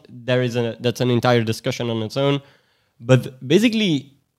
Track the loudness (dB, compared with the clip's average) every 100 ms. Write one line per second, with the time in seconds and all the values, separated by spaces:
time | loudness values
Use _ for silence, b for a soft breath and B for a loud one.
0 | -14 -12 -2 0 0 -2 -4 -2 -4 -2
1 | 0 2 2 2 2 -4 -6 -6 -4 -4
2 | -4 -2 0 -2 b b b b b b
3 | 2 2 2 -10 0 2 2 2 0 0
4 | -4 _ _